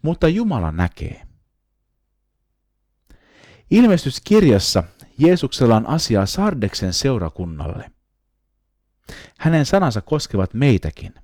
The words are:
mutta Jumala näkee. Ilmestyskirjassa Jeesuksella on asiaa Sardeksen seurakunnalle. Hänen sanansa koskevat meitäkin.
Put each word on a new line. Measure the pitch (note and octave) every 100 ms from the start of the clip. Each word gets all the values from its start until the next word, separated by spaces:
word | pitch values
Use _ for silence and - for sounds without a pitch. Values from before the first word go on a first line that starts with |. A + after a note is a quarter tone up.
mutta | D3+ E3+ D#3+
Jumala | F#3+ A3+ C3 D#2+
näkee. | D#2+ F2 - D2+ - - _ _ _ _ _ _ _ _ _ _ _ _ _ _ _ _ _ _ _ _ _ _ _ _
Ilmestyskirjassa | G#3 A#3+ F3 C#3+ - - G#3+ F3 G#2 - G2 E2+ _ - -
Jeesuksella | D#3+ F3+ C3+ - A#2+ A2
on | A2+
asiaa | D#3 - G#2 G2
Sardeksen | - G#3 D3+ G2+ - F#2+
seurakunnalle. | F2 C3+ A#2+ E2 - F2 D#2 D#2+ F2 - _ _ _ _ _ _ _ _ _ _ _ - - - _
Hänen | D#3+ D#3+ C#3+
sanansa | G3 E3+ G#2+
koskevat | - D3+ - G2 F#2+
meitäkin. | A2 C#3 G2+ D#2 - - -